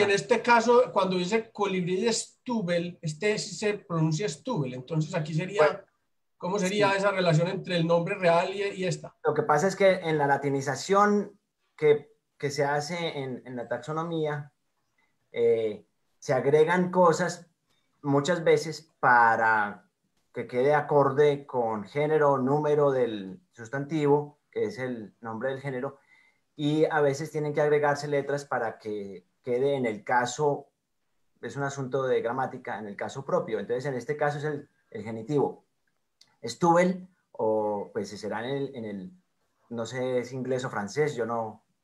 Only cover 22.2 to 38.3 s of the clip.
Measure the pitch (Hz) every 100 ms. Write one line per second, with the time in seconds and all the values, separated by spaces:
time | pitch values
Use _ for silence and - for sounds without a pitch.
22.2 | 147 135 127 147 151 147 143 131 117 107
23.2 | 95 90 _ - 113 139 143 160 143 147
24.2 | 147 - _ 117 110 98 127 120 98 _
25.2 | 117 110 131 135 143 127 139 - _ _
26.2 | _ _ _ - 147 151 156 160 147 131
27.2 | 156 156 147 147 151 147 147 143 147 143
28.2 | 139 143 143 127 113 - 110 104 98 92
29.2 | - _ - 120 139 139 120 104 - 123
30.2 | 120 - 147 143 - _ _ _ _ _
31.2 | _ _ 120 131 139 135 127 135 131 117
32.2 | 113 127 135 127 - 104 107 101 110 135
33.2 | - 175 175 107 101 123 143 127 117 147
34.2 | 147 143 151 147 - _ _ 110 104 113
35.2 | 110 147 98 - _ _ _ _ _ _
36.2 | _ _ 117 - 170 175 185 185 - _
37.2 | _ - 110 110 107 104 95 113 98 101
38.2 | 104